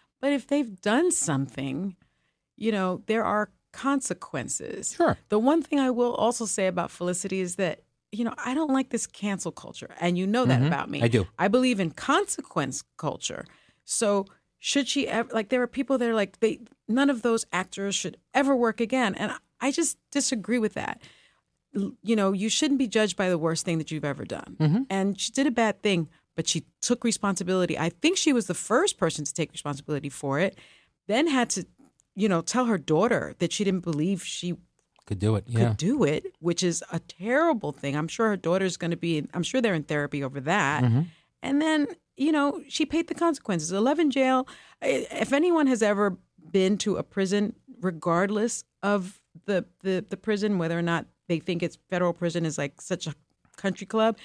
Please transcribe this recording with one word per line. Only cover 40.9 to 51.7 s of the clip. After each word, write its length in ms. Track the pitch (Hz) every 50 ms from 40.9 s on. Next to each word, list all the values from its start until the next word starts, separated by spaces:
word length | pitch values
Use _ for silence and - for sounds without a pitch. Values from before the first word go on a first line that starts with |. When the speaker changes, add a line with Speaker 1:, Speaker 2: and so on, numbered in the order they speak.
| 113 131 165 175 - _ _ _ _ _ -
Speaker 1:
And 180 | 262 277 285
then, 260 | 311 320 311 302 285 - 349 - _ _ _ -
you 140 | 262 320
know, 300 | 311 294 285 285 - 359 285 277
she 160 | - - 311
paid 220 | 302 - 330 330 -
the 60 | 311
consequences. 580 | - 339 339 302 - - - 190 165 151 165 185
Eleven 360 | 196 214 262 294 311 339 294
jail. 380 | 247 269 262 254 262 254 262 - - - - - - -
I, 240 | - - 277 262 - -
if 220 | - - 220 - 254
anyone 340 | 285 330 359 339 320 294 262
has 160 | 254 208 220
ever 340 | 202 208 196 208 202 180 - _ _ _ _ - -
been 280 | - 196 190 190 214 196
to 160 | - 214 190
a 80 | - -
prison, 500 | - - 202 190 180 196 208 208 - - _ _ - 262 -
regardless 800 | - 185 170 156 - 180 165 170 196 196 214 208 214 240 - - - _ _ _ -
of 380 | 202 208 202 180 190 - _ _ _ - 156 _
the, 200 | - 208 180 - - _ _ -
the, 200 | 190 185 180 214 -
the 80 | 196 -
prison, 400 | - 220 214 202 208 214 208 180
whether 200 | 165 165 165 170
or 40 |
not 240 | 170 170 170 160 - - _ _ _ -
they 120 | 175 156
think 220 | - - 175 170
it's 160 | 175 165